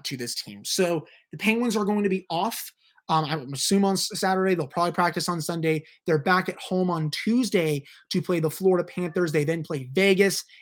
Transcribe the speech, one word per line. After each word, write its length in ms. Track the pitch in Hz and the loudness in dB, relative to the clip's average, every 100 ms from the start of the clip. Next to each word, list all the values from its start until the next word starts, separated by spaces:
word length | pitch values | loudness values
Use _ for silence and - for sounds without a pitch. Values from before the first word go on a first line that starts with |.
to 120 | - 127 | -8 -6
this 180 | 120 | -6
team. 300 | - - 101 | -8 -10 -12
So 420 | - - 175 165 147 - _ | -4 0 0 -2 -6 -14 _
the 40 | 156 | -4
Penguins 380 | 202 226 240 214 | 0 2 2 0
are 80 | |
going 200 | 202 208 | 0 0
to 60 | 202 | 0
be 160 | 185 - | -2 -2
off. 420 | 165 190 - - - _ _ - | -2 -2 -4 -10 -16 _ _ 0
Um, 160 | 160 151 | 0 2
I 280 | 156 131 | -4 -6
assume 300 | 139 - 196 | -4 2 4
on 100 | 196 | 4
S-, 160 | 185 - | 2 -2
Saturday, 420 | 196 190 190 190 180 | -2 0 2 2 0
they'll 120 | 139 | -2
probably 260 | - 175 | -2 0
practice 340 | 156 175 170 160 | 2 0 0 -2
on 140 | 170 | -4
Sunday. 420 | 156 170 160 156 - - - | -4 -2 0 0 -4 -8 0
They're 120 | 156 | 2
back 300 | 160 180 180 | 4 2 2
at 120 | 175 | -4
home 280 | - 185 185 | -4 0 0
on 200 | 165 151 | 0 -2
Tuesday 760 | - - 240 226 196 160 147 - - - | -4 0 0 2 2 2 0 -4 -16 -6
to 100 | 185 | -4
play 180 | 151 175 | 0 0
the 100 | 156 | 0
Florida 380 | - 185 180 175 | 0 2 2 2
Panthers. 460 | - 180 180 175 | -4 -4 -2 0
They 100 | 156 | 0
then 200 | 147 165 | 0 -2
play 260 | 151 151 127 | -4 -8 -4
Vegas, 540 | 139 196 190 196 185 - - | 2 4 4 4 0 -6 -16